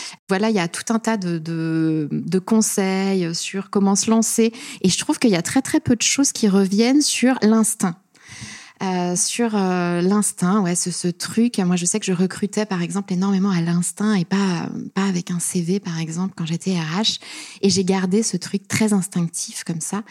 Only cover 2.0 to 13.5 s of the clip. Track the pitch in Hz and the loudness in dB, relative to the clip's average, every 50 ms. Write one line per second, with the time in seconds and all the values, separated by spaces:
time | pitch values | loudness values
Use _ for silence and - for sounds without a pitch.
2 | 147 139 151 147 139 165 175 185 185 - 226 220 214 - - 208 190 190 190 190 | -2 -2 -4 -4 -2 0 0 0 2 2 4 4 4 2 0 0 0 0 0 0
3 | 196 196 196 185 175 165 170 - - - - 196 196 - - 202 196 196 202 196 | 0 2 0 0 0 -2 -4 -6 -6 -6 -6 -8 -6 -2 0 2 2 4 2 2
4 | - 220 226 226 220 - - 226 226 226 226 - - - - - - 185 - - | 2 2 2 2 2 2 2 2 2 2 0 -4 -12 -16 -4 0 0 2 2 0
5 | - - 311 - - 226 180 165 - - - 269 - - - 294 - - 240 - | 0 -2 0 2 4 4 4 2 0 0 0 -2 0 0 0 0 2 2 0 2
6 | - - - 269 277 - - - 226 202 185 196 196 185 202 208 233 254 269 302 | 0 0 2 2 0 0 0 0 2 4 4 4 4 4 2 2 4 4 4 4
7 | 277 - - - 240 254 254 - 202 214 220 226 214 - - - 196 175 170 - | 2 2 0 2 2 2 2 2 2 4 4 4 2 2 0 -2 -2 -4 -4 -6
8 | _ _ _ _ - - - - - - - - - - - - 190 185 180 180 | _ _ _ _ -20 -20 -16 -16 -14 -14 -14 -16 -18 -18 -10 -6 -4 -2 -2 -2
9 | 175 180 175 170 - - - 233 240 226 214 202 190 185 180 180 175 175 175 175 | 0 0 0 -2 -2 -2 -2 -2 0 0 0 2 2 2 2 0 0 0 0 2
10 | 180 185 208 208 202 - - - 180 180 202 220 185 170 175 - - 180 170 - | 2 2 2 2 2 0 -2 0 0 2 2 2 2 0 0 -2 -4 -4 -4 -4
11 | - 175 170 - - - - 226 233 240 - 208 180 180 180 175 175 175 - 214 | -2 -4 -4 -4 -8 -4 0 0 0 2 2 0 2 2 2 0 0 -2 -2 -2
12 | - 190 185 170 190 180 - - 208 196 - 202 214 - 190 175 170 165 175 202 | -2 -2 0 0 0 0 -2 -4 -6 -4 -2 -2 -2 -2 -2 -4 -2 -2 -4 -4
13 | 196 - 180 180 190 202 196 185 196 202 | -4 -2 -2 0 0 0 2 2 2 2